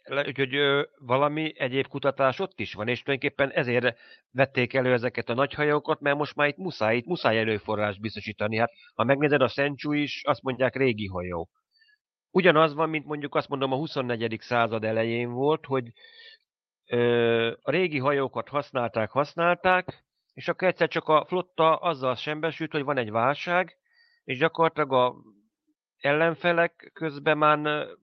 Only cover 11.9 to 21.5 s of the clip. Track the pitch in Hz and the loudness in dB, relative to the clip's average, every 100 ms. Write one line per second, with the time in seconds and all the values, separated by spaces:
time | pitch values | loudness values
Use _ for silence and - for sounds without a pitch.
11.9 | _ _ _ _ 185 180 151 160 143 160 | _ _ _ _ 2 6 6 4 2 -2
12.9 | 156 139 147 139 156 135 139 135 131 156 | -4 -6 -8 -4 -4 -4 -2 -2 -2 -4
13.9 | 143 123 117 113 110 - 120 117 110 110 | -4 -4 -2 -4 -6 -2 0 0 0 -2
14.9 | 110 117 117 120 120 143 156 - 131 117 | -2 0 -2 -4 -2 0 0 -2 -4 -4
15.9 | - - - - - _ _ _ _ - | -12 -20 -20 -20 -20 _ _ _ _ -4
16.9 | 120 120 120 117 117 117 - - 170 180 | 2 4 4 4 4 2 -2 -2 0 0
17.9 | 147 135 143 131 120 - 143 - 131 117 | 0 0 0 0 -4 -6 -6 -4 -2 -2
18.9 | 113 107 131 147 - 170 175 185 180 - | 0 0 0 -2 0 0 2 2 0 -2
19.9 | - _ _ _ - 151 - 185 - 160 | -12 _ _ _ -10 -6 -2 0 2 0
20.9 | 165 - 156 147 180 - | 0 2 2 2 -4 -4